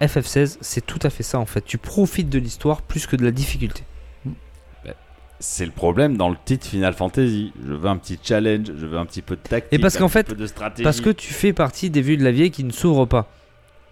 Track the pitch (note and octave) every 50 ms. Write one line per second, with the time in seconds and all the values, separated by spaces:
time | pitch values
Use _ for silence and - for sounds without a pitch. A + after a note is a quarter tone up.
0 | D3 D3 - D3 B2 - - C#3 C#3+ C#3 - - - - - A#2+ - - - D#3+
1 | - D3 - - A2 - - B2+ A2+ - - G2+ - - - A#2 - - - G3+
2 | G3+ - - - F3 C#3+ C3+ C3+ B2 A#2+ - - - D3 D3+ - - - - D#3
3 | - - - B2+ A#2+ A#2+ A#2+ C3 C#3 B2 A2 - B2 G#2 - - - - - -
4 | - - - - - C3+ - - - - - - - - - - - G#1+ - -
5 | - - - - - - - - - - - - F2+ E2 - - E2+ E2+ F2 G#2+
6 | D3 D3 C3 G#2 F2+ F2 F2 - - - C3 B2+ - - - F#2+ F#2+ F#2 F2 -
7 | F#2 F#2+ - C3+ C3 A#2+ A2 G#2 G#2+ F#2+ - A1 B1 C#2 D2 D2 E2 G2+ G2 F2+
8 | - - F#2 D#2+ - - A#2 G#2+ G#2+ A2 G#2+ G#2+ G#2+ G#2+ D#2 D2 D#2+ D#2 D#2+ E2+
9 | F2 E2+ - F#2 - - F#2 - - - A#2 A#2 - - D3 D3+ E3 F#3+ - -
10 | F#3 F3 - A3 G#3+ - A2 G#2 G#2+ G#2 - - G#2 G#2+ G#2 A#2 A#2 D3+ D3+ A#2+
11 | A#2+ A3 G#3 - - - - - - G#3 F3 - D#3+ C3 - - - F#3 D3+ D3
12 | B2+ C#3 D#3 D3 C3+ B2+ A#2+ C3 E3 F#3 D3 - C3+ B2 A#2 - - F3 D#3 C3+
13 | C3 A#2+ - A#2+ G#2+ - - - _ _ _ _ _ _ _ - - _